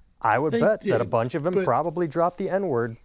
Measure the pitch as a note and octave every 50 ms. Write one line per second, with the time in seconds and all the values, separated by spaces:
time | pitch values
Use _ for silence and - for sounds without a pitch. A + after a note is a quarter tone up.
0 | - _ _ - - A2+ G#2+ B2 D3+ D#3 - A#3 C#3 G#3 A2 - - G3 A#2 A2+
1 | A#2 G#2+ - A2+ A#2 B2+ - D#3+ C#3 F3 F#3 G3 F#3 C#3 A#2 C3 D#3 E3+ D#3 F3+
2 | F3 D3+ C3+ E3 E3+ F3+ - - G3 D#3 F3 G3+ G3 F3 C3 A#2 A#2 A#2 A2+ -